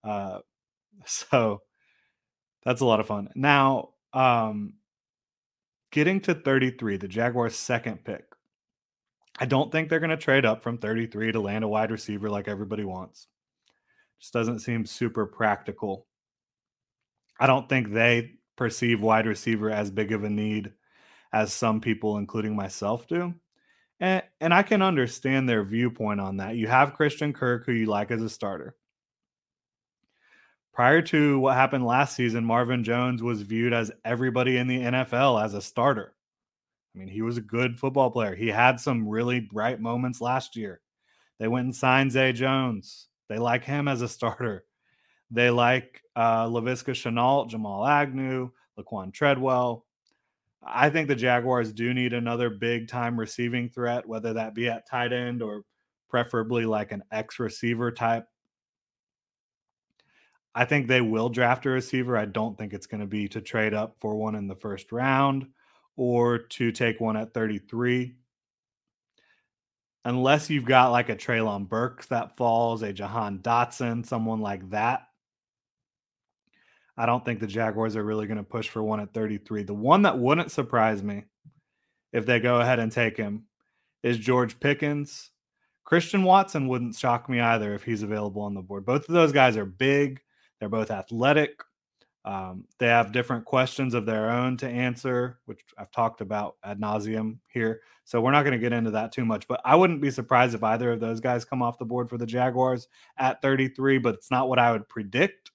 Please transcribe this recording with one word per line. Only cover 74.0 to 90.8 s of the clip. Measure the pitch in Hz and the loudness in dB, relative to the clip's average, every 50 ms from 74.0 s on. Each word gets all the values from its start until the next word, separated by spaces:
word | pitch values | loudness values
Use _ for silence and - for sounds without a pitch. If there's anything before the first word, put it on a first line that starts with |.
| 117 | -6
someone | - 131 117 113 113 110 110 | -6 -4 -4 -2 -2 -2 -4
like | 107 101 101 95 95 92 | -4 -6 -6 -8 -10 -6
that. | 95 107 110 117 131 - - _ _ _ _ _ _ _ _ _ _ _ _ _ _ _ _ _ _ _ _ _ _ _ _ _ _ _ _ _ _ _ _ _ _ _ _ _ _ | -4 -2 0 0 -2 -4 -6 _ _ _ _ _ _ _ _ _ _ _ _ _ _ _ _ _ _ _ _ _ _ _ _ _ _ _ _ _ _ _ _ _ _ _ _ _ _
I | - 117 | -2 0
don't | 117 120 123 120 | 2 2 2 0
think | 131 120 101 | -4 -4 -4
the | 113 | -6
Jaguars | 101 98 113 117 110 104 107 113 113 104 | -6 -2 -2 -2 -2 -2 -2 -4 -2 -2
are | 110 104 | -4 -4
really | 107 110 107 107 | -2 -4 -4 -4
gonna | 101 107 107 98 | -4 -6 -8 -8
push | _ - 117 107 | _ -8 -8 -8
for | - - 113 107 | -6 -6 -6 -4
one | 107 107 107 | -4 -4 -4
at | 104 98 _ | -6 -8 _
thirty-three. | 113 110 107 107 101 _ - 110 104 101 | -6 -4 -4 -4 -8 _ -8 -8 -8 -6
The | - 104 | -6 -8
one | 104 110 131 160 196 | -4 4 4 6 6
that | 202 185 - 131 | 6 4 4 2
wouldn't | 120 127 151 165 170 - | 2 2 2 2 0 -4
surprise | - - 131 117 - 120 110 110 107 101 | -4 -6 -4 0 2 2 4 4 2 -2
me | 98 104 101 101 110 _ _ _ _ - _ _ _ _ _ _ _ _ _ _ _ _ | -4 -8 -8 -8 -12 _ _ _ _ -20 _ _ _ _ _ _ _ _ _ _ _ _
if | - 120 107 | -4 -2 2
they | 117 123 117 | 2 2 4
go | 107 123 123 120 | 4 4 4 4
ahead | 120 123 127 117 | 4 4 2 2
and | 113 110 | 0 -2
take | - 123 117 110 - | 0 0 -2 0 -2
him | - 110 104 104 110 - _ _ _ _ _ _ _ _ _ _ _ - | -4 -6 -6 -6 -10 -12 _ _ _ _ _ _ _ _ _ _ _ -2
is | 117 123 | -2 -2
George | 113 107 123 127 123 123 110 - _ | 0 0 2 2 4 2 0 -2 _
Pickens. | - 147 143 143 151 147 147 147 147 147 - - - - _ _ _ _ _ _ _ _ _ _ _ | 0 0 0 2 0 -2 -2 -4 -6 -8 -12 -18 -20 -20 _ _ _ _ _ _ _ _ _ _ _
Christian | - 165 170 165 - - 196 190 | 2 2 2 2 2 2 2 6
Watson | 185 185 196 190 190 - 156 135 | 8 6 6 6 4 -2 -2 0
wouldn't | 131 127 123 123 120 110 | 0 0 -2 -2 -4 -6
shock | - - 131 120 120 - - | -2 0 0 0 0 0 -2
me | 127 120 | 0 2
either | 117 117 117 113 107 104 101 | 4 4 2 2 0 -2 -4
if | 98 - | -6 -4
he's | 120 113 104 107 | -6 -4 -4 -4
available | 101 107 107 104 104 95 104 | -4 -4 -4 -4 -6 -6 -6
on | 104 101 101 | -8 -6 -8
the | 98 | -8
board. | 92 95 101 98 95 | -10 -10 -10 -8 -2
Both | 107 127 147 147 | 0 0 0 0
of | - 165 | 2 4
those | 175 165 151 | 6 6 6
guys | 139 143 131 127 110 | 6 6 6 6 4
are | 110 101 | 2 -4
big. | 98 90 92 131 135 139 143 143 139 135 131 _ _ _ _ _ _ _ _ | -6 -4 0 2 4 4 4 2 0 -2 -10 _ _ _ _ _ _ _ _
They're | 110 | -8
both | 104 104 113 | -4 -2 -2